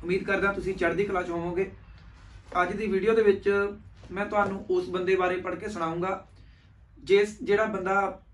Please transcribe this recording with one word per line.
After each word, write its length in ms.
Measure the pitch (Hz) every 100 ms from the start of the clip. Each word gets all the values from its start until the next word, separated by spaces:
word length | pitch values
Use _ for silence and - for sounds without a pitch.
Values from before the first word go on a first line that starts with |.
ਉਮੀਦ 200 | 170 185
ਕਰਦਾ 280 | - 190 196
ਤੁਸੀਂ 220 | 196 175
ਚੜ੍ਹਦੀ 300 | 185 175 165
ਕਲਾ 180 | 202 190
'ਚ 80 | 170
ਹੋਵੋਗੇ। 420 | 170 170 175 190 - - - - - - - - 175
ਅੱਜ 100 | 180
ਦੀ 140 | 202 214
video 280 | 190 202
ਦੇ 80 | 226
ਵਿੱਚ 500 | 208 196 202 202 202 208 - - -
ਮੈਂ 160 | 185 208
ਤੁਹਾਨੂੰ 400 | 208 196 196 -
ਉਸ 180 | 180 180
ਬੰਦੇ 280 | 180 180 185
ਬਾਰੇ 200 | 180 180
ਪੜ੍ਹ 200 | 180 175
ਕੇ 120 | 214
ਸੁਣਾਊਂਗਾ, 580 | 175 165 170 185 196 - - - - - - - -
ਜਿਸ, 380 | 160 196 208 -
ਜਿਹੜਾ 220 | - 208
ਬੰਦਾ 580 | 220 190 185 196 196 - -